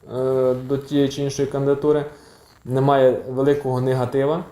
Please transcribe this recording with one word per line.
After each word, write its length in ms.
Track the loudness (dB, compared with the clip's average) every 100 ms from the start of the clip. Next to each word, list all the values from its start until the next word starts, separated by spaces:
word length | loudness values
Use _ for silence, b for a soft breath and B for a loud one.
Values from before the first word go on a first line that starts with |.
| -10 -4
е, 380 | -2 2 2
до 240 | 0 -2 -4
тієї 300 | -2 0 0
чи 140 | 0
іншої 260 | -6 -4 -4
кандидатури, 560 | -2 0 0 2 0 -2 B B B B B
немає 540 | -4 0 2 6 4 2 -4
великого 520 | -2 0 0 0 -2
негатива. 640 | 0 0 0 0 0 -2 -6